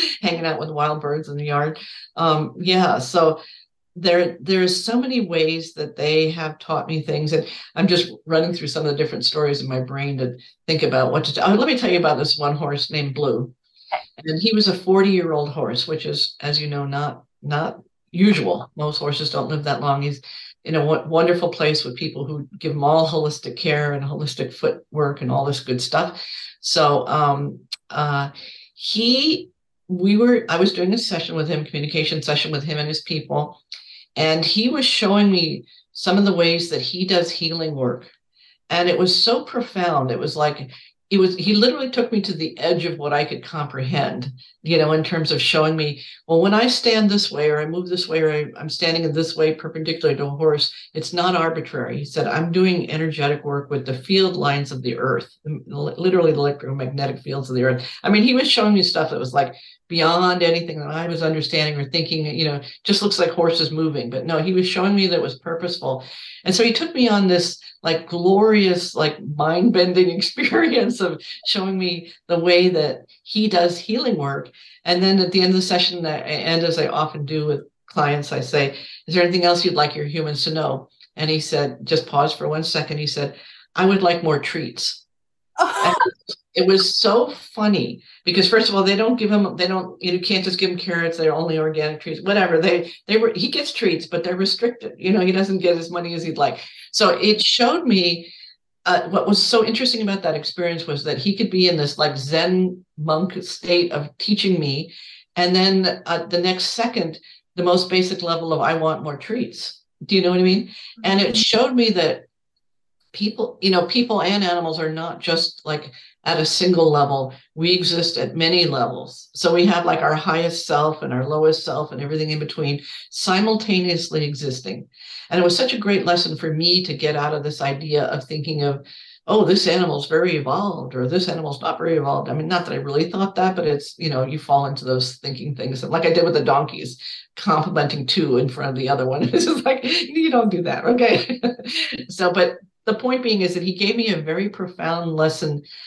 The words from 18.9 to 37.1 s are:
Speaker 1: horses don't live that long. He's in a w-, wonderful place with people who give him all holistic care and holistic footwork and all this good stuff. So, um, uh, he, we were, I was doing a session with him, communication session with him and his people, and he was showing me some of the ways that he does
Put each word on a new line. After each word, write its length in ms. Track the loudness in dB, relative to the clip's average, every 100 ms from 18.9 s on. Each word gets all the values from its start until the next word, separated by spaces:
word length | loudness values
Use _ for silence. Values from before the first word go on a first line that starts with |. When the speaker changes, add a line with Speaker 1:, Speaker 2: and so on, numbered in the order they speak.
| -4
Speaker 1:
horses 320 | -4 -4 -4
don't 180 | -4 -4
live 160 | -4
that 160 | -2 -2
long. 220 | 0 0
He's 200 | -2 -6 -10 -20 -20 -16 -2
in 100 | 0
a 40 |
w-, 280 | 2 0 2
wonderful 420 | 2 4 2 0
place 360 | 0 0 0 -4
with 100 | -8
people 300 | -8 -8 -8
who 220 | -8 -10 -10
give 160 | -6
him 100 | 0
all 240 | 4 4 4
holistic 480 | 0 -2 -4 -10 -6
care 380 | -2 0 0
and 100 | -2
holistic 500 | -4 -6 -6 -6 -8
footwork 680 | -2 -2 -2 -6 -2 -2 -2
and 100 | -2
all 140 | -2 0
this 160 | -4
good 200 | -4 -4
stuff. 400 | -2 -2 -2 -6 -14 -16 -18 -12
So, 480 | -2 2 4 2 0
um, 540 | 0 2 0 -4 -10 -16 -18 -10
uh, 420 | -4 -2 -2 -4 -10 -20 -20 -20
he, 800 | -12 -6 0 2 2 2 -2 -4 _ _ _ -8
we 300 | 0 4 6
were, 280 | 6 4 2
I 80 | 2
was 160 | 2
doing 200 | 2 0
a 40 | 0
session 380 | -2 -4 -4 -4
with 120 | -2
him, 160 | -2
communication 580 | -4 -6 -4 -2 -2 -2
session 300 | -2 -2 -2
with 120 | -4
him 140 | -4 -4
and 80 | -4
his 140 | -6
people, 580 | -6 -8 -4 -4 -4 -8 _ -20 -20 -20 -12 -2
and 260 | 0 2
he 240 | 2 2 2
was 180 | 2 0
showing 460 | 2 2 4 6
me 340 | 4 2 -4 -10 _ _
some 240 | -6 0 4
of 80 | 4
the 100 | 4
ways 360 | 2 2 -2
that 100 | -4
he 240 | -6 -4
does 260 | 0